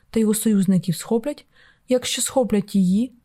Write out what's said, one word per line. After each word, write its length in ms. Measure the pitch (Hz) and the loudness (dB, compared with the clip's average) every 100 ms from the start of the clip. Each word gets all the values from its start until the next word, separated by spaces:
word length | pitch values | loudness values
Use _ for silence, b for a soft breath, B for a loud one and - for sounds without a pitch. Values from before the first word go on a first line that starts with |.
| b | b
та 100 | 226 | 0
його 140 | 214 | 0
союзників 640 | 214 226 202 185 185 180 160 | 0 0 2 2 2 0 -6
схоплять, 500 | - 233 285 294 - b b b _ | -2 -2 -2 -10 -16 b b b _
якщо 320 | 247 247 - | -2 -2 -4
схоплять 540 | - 269 220 208 196 196 | -2 0 0 0 0 0
її, 380 | 180 196 254 - | 2 2 -2 -8